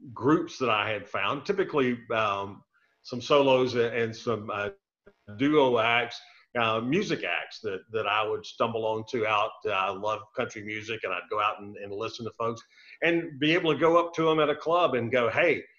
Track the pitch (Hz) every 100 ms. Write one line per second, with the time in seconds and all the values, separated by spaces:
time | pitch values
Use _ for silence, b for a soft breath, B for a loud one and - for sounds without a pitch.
0 | 147 110 120 160 - - 123 107 104 107
1 | - 104 98 139 135 196 180 151 127 120
2 | - 113 107 98 98 98 _ _ _ _
3 | - 123 - 147 139 127 127 120 117 120
4 | 113 113 120 110 107 101 104 - _ _
5 | - _ - 104 139 151 131 120 113 120
6 | 117 - B B B 120 113 113 120 170
7 | - 131 92 82 - - 107 95 - 110
8 | 101 104 107 104 - - 117 113 110 110
9 | 110 123 107 104 110 - 107 98 95 95
10 | 104 107 101 - 113 110 104 107 107 110
11 | 95 90 - 107 107 98 101 98 101 101
12 | 110 - 110 - 117 113 - B B B
13 | 160 170 165 139 151 175 165 135 165 170
14 | 170 - 160 156 147 147 151 175 165 123
15 | 113 123 117 113 170 120 -